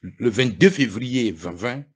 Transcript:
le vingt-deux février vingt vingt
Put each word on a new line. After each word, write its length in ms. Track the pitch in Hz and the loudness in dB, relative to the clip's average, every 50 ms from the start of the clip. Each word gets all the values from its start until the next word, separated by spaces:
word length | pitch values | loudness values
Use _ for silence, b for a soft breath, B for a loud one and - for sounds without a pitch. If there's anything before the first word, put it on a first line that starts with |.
le 280 | - 95 - _ 117 120 | -14 -16 -12 _ -2 0
vingt-deux 400 | 104 101 147 143 107 - 160 196 | 2 2 0 -2 2 6 4 4
février 640 | 190 - 139 117 95 104 - 127 123 131 120 107 | 6 4 -2 -2 -2 -6 -8 -4 -2 0 0 0
vingt 220 | 87 80 80 87 87 | -2 -4 -10 -12 -10
vingt 320 | 87 98 120 123 139 143 _ _ | -6 -6 -6 -6 -6 -10 _ _